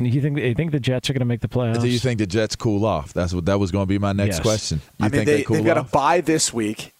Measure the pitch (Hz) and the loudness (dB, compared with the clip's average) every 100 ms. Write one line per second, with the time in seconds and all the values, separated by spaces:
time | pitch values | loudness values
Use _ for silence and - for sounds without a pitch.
0 | 123 139 147 147 123 113 165 143 123 127 | 0 0 0 0 0 0 -2 -2 0 -2
1 | - 131 120 117 110 127 117 117 120 123 | -2 -2 0 -2 -2 -2 0 0 0 0
2 | 127 113 101 107 110 - 120 101 110 82 | 0 0 0 0 0 -2 -2 0 0 0
3 | 69 - 87 90 85 101 98 101 95 98 | -2 -4 -2 -2 0 2 2 0 0 0
4 | 101 98 101 82 110 107 - 78 - - | 0 0 0 0 0 0 -2 -6 -6 -4
5 | 107 143 110 147 135 113 - 165 131 147 | 0 2 2 2 2 2 2 2 0 0
6 | 143 175 156 156 - 117 107 110 - | 2 2 2 0 0 -2 -4 -4 -12